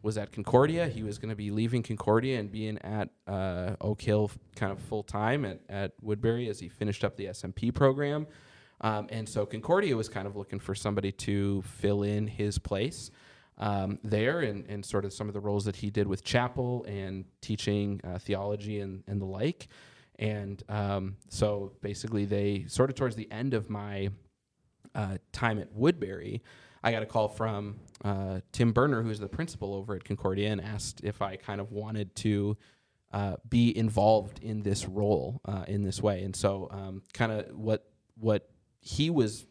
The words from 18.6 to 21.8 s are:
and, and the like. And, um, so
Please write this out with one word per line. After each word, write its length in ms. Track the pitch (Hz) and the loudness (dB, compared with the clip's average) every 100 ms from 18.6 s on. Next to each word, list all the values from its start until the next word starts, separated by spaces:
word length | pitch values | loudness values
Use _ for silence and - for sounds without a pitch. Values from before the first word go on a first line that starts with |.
| 101 104 | -4 -6
and, 240 | 98 95 - | -6 -10 -4
and 140 | 101 | -4
the 60 | 95 | -2
like. 420 | 95 135 - - - - - _ - | -2 -2 -2 -14 -20 -20 -20 _ -4
And, 440 | 107 107 101 98 - | -4 -2 -6 -8 -4
um, 460 | 104 101 98 95 101 - | -2 0 0 -2 -8 -10
so 440 | - 104 101 98 - | 2 2 2 -4 -8